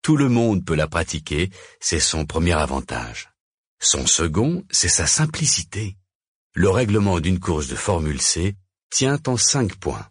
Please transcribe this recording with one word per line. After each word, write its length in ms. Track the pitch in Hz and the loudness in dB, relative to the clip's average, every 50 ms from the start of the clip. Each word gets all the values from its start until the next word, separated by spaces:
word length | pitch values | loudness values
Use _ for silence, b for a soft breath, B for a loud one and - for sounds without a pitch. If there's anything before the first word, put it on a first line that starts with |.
Tout 160 | - - 156 143 | 4 2 4 4
le 100 | 143 131 | 4 4
monde 340 | 120 117 117 113 104 90 | 4 4 4 4 2 0
peut 120 | - - 80 | 0 0 0
la 140 | 76 76 76 | 0 0 0
pratiquer, 600 | - 82 82 - - 76 - - 78 76 90 95 B B B B B B | 0 -4 -2 -2 -6 -8 -6 -4 -2 -2 -2 -4 B B B B B B
c'est 200 | - - - 78 | -4 -2 -2 0
son 260 | - - - 80 76 | 0 0 0 -2 -4
premier 260 | 76 - 80 82 87 | -2 -2 0 2 2
avantage. 800 | 85 78 76 67 69 67 62 - 64 60 58 57 55 - - _ _ _ _ _ _ _ _ _ _ _ | 2 2 0 0 -2 -6 -6 -6 -8 -8 -8 -8 -12 -14 -16 _ _ _ _ _ _ _ _ _ _ _
Son 260 | - - - 73 65 | -2 0 0 0 0
second, 560 | 62 - - 82 82 76 95 117 151 175 180 - _ | 0 0 0 0 0 0 0 0 0 0 -4 -6 _
c'est 180 | - - - 85 | -2 -2 0 0
sa 180 | - - 85 | 0 0 2
simplicité. 920 | 78 - - 156 151 156 - 156 131 - - 87 - - 101 110 98 95 _ _ _ _ _ _ _ _ _ _ _ | 0 2 2 0 0 0 -2 -2 0 0 -2 -4 -6 -8 -6 -6 -6 -10 _ _ _ _ _ _ _ _ _ _ _
Le 160 | _ - 90 104 | _ 2 2 4
règlement 500 | - 127 127 104 104 107 101 101 92 85 | 4 4 2 2 2 2 4 4 2 2
d'une 220 | 76 92 92 87 | 2 0 0 0
course 280 | - 95 85 76 73 65 | 0 -2 -2 -2 -2 -4
de 80 | 65 | -6
Formule 440 | - - - 95 85 78 76 71 64 | -4 -2 0 0 0 0 -2 -2 -2
C 360 | - - - 82 87 101 101 - _ _ _ _ _ _ | -2 -2 0 0 -2 -2 -4 -6 _ _ _ _ _ _
tient 280 | - - 131 135 143 147 151 | -2 0 2 2 0 0 0
en 120 | 135 127 117 | -2 0 2
cinq 380 | - - - 143 120 92 - | 2 2 2 2 0 -2 -2
points. 300 | - - 73 62 52 98 - | -4 -6 -6 -6 -6 -12 -16